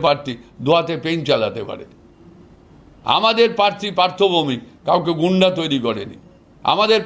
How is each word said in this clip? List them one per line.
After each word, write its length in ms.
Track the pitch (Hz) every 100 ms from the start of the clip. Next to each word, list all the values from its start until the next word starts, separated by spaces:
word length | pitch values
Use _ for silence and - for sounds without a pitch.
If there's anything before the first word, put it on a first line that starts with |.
প্রার্থী 280 | 143 143 135 117 - -
দু 100 | 127
হাতে 220 | 170 160 160
পেন 140 | 160 165
চালাতে 380 | 143 127 107 101
পারে। 200 | 98 - - - - - - - - - - - - -
আমাদের 440 | - 143 220 226 233 -
প্রার্থী 300 | 202 196 208
পার্থভূমি 680 | 180 180 180 196 175 147 123 - -
কাউকে 280 | - 180 165
গুন্ডা 360 | 160 170 190 185
তৈরি 280 | 180 160 139 117
করেনি। 300 | 107 101 85 - - _ -
আমাদের 360 | - 160 214 220